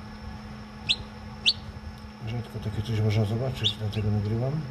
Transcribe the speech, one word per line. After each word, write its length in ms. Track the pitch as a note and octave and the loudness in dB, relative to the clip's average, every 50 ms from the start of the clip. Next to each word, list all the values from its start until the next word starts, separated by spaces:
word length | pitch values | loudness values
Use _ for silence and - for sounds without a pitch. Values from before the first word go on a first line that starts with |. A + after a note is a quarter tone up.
| - - - - - - - - - - - - - - - - - - - - - - - - - - - - - - - - - - - - - - - - - - - - - A2+ | -10 -10 -10 -8 -8 -8 -8 -8 -8 -8 -10 -10 -10 -10 -10 -8 -4 -4 -2 -2 -4 -10 -10 -10 -10 -10 -8 -2 0 0 0 0 -2 -8 -8 -8 -8 -8 -10 -10 -12 -12 -12 -8 -6 -4
Rzadko 300 | A#2 A#2+ G#2 - - A2+ G2 | -2 -2 -2 -4 -4 -4 -2
takie 180 | G#2+ G#2 A2 G#2 | -2 0 0 0
coś 180 | A2+ A2+ G#2+ | 2 4 4
można 240 | G#2+ A2 G2+ A2 G#2+ | 6 6 6 6 6
zobaczyć, 500 | G2+ A2+ A2+ B2+ C3 B2+ - - - - - | 4 4 2 2 0 0 2 2 0 0 2
dlatego 320 | A2 G#2 G2+ A2 G#2 G#2+ | -2 0 0 2 2 4
nagrywam. 500 | G#2 G#2+ G2+ G#2 A2 A2+ B2 C3+ D3 D#3+ D3+ C3 | 4 4 4 4 2 2 2 2 2 0 -2 -2